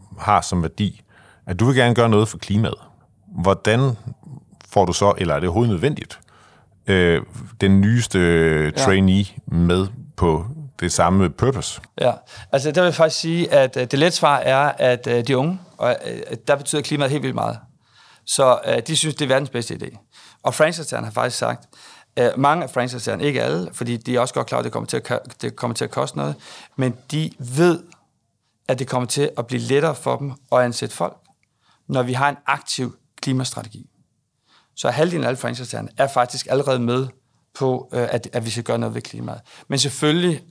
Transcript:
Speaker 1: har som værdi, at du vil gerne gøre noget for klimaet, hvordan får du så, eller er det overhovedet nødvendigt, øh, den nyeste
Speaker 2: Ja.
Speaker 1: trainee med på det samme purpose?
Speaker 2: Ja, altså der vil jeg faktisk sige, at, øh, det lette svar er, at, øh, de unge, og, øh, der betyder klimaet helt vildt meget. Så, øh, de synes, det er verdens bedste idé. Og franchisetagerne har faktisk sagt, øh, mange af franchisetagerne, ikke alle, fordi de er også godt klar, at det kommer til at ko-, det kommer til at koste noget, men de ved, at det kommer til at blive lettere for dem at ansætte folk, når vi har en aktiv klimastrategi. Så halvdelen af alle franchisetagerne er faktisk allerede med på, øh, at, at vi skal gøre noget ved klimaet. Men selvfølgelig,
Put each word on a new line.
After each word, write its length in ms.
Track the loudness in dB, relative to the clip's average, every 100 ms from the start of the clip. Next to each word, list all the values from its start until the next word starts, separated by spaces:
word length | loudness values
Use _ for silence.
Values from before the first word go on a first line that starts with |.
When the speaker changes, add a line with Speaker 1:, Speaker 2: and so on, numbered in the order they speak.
| -20 -4
Speaker 1:
har 220 | 2 2
som 220 | 2 0
værdi, 400 | -2 -2 -4 -4 _ _ -20 _ -8
at 140 | 0
du 40 |
vil 120 | 2 4
gerne 180 | 4
gøre 140 | 4 4
noget 200 | 4 2
for 100 | -2
klimaet, 400 | -2 0 0 -4 -12 _ _ _ -14 -2
hvordan 540 | 0 2 2 2 2 -2 -10 -18 -20 -20 -20 -20 -2
får 160 | 2
du 80 | 2
så, 220 | 2 2 2
eller 160 | 0
er 60 | 0
det 80 | 0
overhovedet 240 | 0 0
nødvendigt, 480 | 0 -2 -2 -10 -18 _ _ _ _ _ _ 0
øh, 360 | 4 4 2 -2 -12 -16 0
den 200 | 4 6
nyeste 380 | 6 2 2 2
Speaker 2:
Ja. 520 | 4 4 4 2 0
Speaker 1:
trainee 540 | 0 2 4 4 4 0 -6 -4
med 400 | 0 2 2 0 -6 -16 0
på 300 | 0 2 -4 -12 -14 -6
det 120 | -2
samme 380 | 2 4 4 2
purpose? 500 | 2 0 0 -6 -12 -14 -2
Speaker 2:
Ja, 120 | -2 -2 -8 -20 -2
altså 200 | -2 0
der 80 | 2
vil 60 | 2
jeg 80 |
faktisk 260 | 4 2 2
sige, 320 | -2 -2 2
at, 240 | 4 4 0
øh, 60 |
det 160 | -2 2
lette 180 | 2 4
svar 220 | 2 2
er, 340 | 2 2 2 2
at, 280 | 2 2 0
øh, 200 | -2 0
de 120 | 0
unge, 220 | 0 -4 -10 -2
og, 180 | -2 0 -4
øh, 300 | -10 -10 -6 -2
der 80 | 0
betyder 260 | 0 -4
klimaet 280 | -2 -2 0
helt 120 | -2
vildt 120 | -2
meget. 240 | -4 -4 -6 -14 _ _ _ _ _ -4
Så, 320 | 4 6 6 4
øh, 160 | 0 0
de 100 | -2
synes, 180 | -2
det 100 | -2
er 40 | 2
verdens 220 | 2 0
bedste 240 | -6 -6
idé. 380 | -8 -12 -14 _ -20 -20 _
Og 120 | -4
franchisetagerne 520 | 2 2 2 -6 -6 -4
har 60 |
faktisk 260 | -2 -2 -2
sagt, 300 | -4 -4 -10 -20 -20 -20 _ 0
øh, 100 | 2 4
mange 260 | 2 2
af 80 | 0
franchisetagerne, 540 | -2 -4 -4 -6 -2
ikke 180 | -2 0
alle, 260 | -2 -2 -6
fordi 240 | -6 -6 -4
de 200 | -2 0
er 40 |
også 140 | 0
godt 120 | -2 -4
klar, 120 | -4
at 60 |
det 80 | -4
kommer 140 | -6 -6
til 100 | -6
at 80 |
ko-, 240 | -4 -6 -6 -10
det 160 | -10 -6
kommer 180 | -6
til 100 | -4
at 60 | -4
koste 260 | -4 -4 -4
noget, 180 | -6 -8 -14 -20 -12 -4
men 180 | -4 -4 -6
de 200 | -6 -6 -8
ved, 420 | -6 2 4 2 -4 _ _ _ _ _ _ _ -4
at 100 | -4
det 100 | -2
kommer 180 | -2 -2
til 240 | -2 -2 -4
at 80 | -6
blive 160 | -6
lettere 320 | 0 2 2
for 220 | -2 -4 -4
dem 160 | -6 -12 _
at 60 | 2
ansætte 360 | 2 -2 -8
folk, 220 | -6 -8 -8 _ _ _ _ _ _ -4
når 140 | -2
vi 100 | 0
har 160 | 0 0
en 80 | -2 -4
aktiv 500 | -4 -4 -6 -6 -10 _ -8
klimastrategi. 640 | -4 -2 -4 -8 -12 -16 -20 _ _ _ _ _ _ _ _ -4
Så 120 | -2
halvdelen 360 | 0 0 0
af 40 | -4
alle 80 | -4
franchisetagerne 520 | -6 -8 -10 -10 -8 -2
er 80 | 0
faktisk 400 | 0 -2 -4 -2
allerede 280 | 0 0 0
med 280 | 0 0 -4 -10 _ _ _ -4
på, 320 | -2 -2 -4
øh, 160 | -4 -2
at, 180 | -4 -4
at 120 | -6
vi 60 | -6
skal 120 | -6
gøre 160 | -4 -2
noget 160 | -2
ved 80 | -6
klimaet. 380 | -10 -12 -12 -12 -18 -20 -6
Men 100 | -2
selvfølgelig, 640 | -2 0 2 2 0 -2 -4